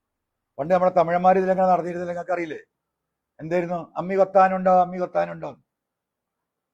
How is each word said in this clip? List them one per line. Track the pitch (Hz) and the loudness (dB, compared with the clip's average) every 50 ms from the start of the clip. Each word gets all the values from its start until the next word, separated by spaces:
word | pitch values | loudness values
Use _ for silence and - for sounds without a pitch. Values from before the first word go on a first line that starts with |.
| _ _ _ _ _ _ _ _ _ _ _ - | _ _ _ _ _ _ _ _ _ _ _ -10
പണ്ട് | 139 165 185 | -4 0 0
നമ്മുടെ | 180 180 185 180 185 | 2 2 2 2 2
തമിഴന്മാർ | 165 165 175 175 180 185 190 196 | 0 2 0 2 4 4 4 4
ഇതിലെങ്ങനെ | 185 185 190 185 190 185 | 2 0 0 0 2 2
നടന്നിരുന്നില്ല, | 180 170 160 175 170 175 180 175 | 2 0 0 -4 -8 -8 -8 -8
നിങ്ങൾക്ക് | 175 175 175 180 | -10 -10 -6 -6
അറിയില്ലേ? | 180 175 170 160 139 110 - _ _ _ _ _ _ _ _ _ _ _ _ _ _ - | -6 -6 -6 -8 -10 -14 -14 _ _ _ _ _ _ _ _ _ _ _ _ _ _ -16
എന്തായിരുന്നു? | 147 160 170 180 175 170 180 170 160 - - - | -10 -4 -4 -4 -2 -4 -6 -8 -10 -10 -10 -10
"അമ്മി | 165 180 196 | -8 -4 0
കൊത്താനുണ്ടോ, | 196 190 190 190 196 190 185 190 190 185 185 185 180 | 0 0 2 4 4 4 4 2 0 2 4 4 4
അമ്മി | 180 175 180 185 | 4 2 -2 -8
കൊത്താനുണ്ടോ?" | 180 180 - 175 170 170 170 165 160 151 123 _ _ _ _ _ _ _ _ _ _ _ _ _ _ _ _ _ _ _ _ _ _ _ | -8 -4 -2 -4 -4 -4 -6 -12 -12 -14 -14 _ _ _ _ _ _ _ _ _ _ _ _ _ _ _ _ _ _ _ _ _ _ _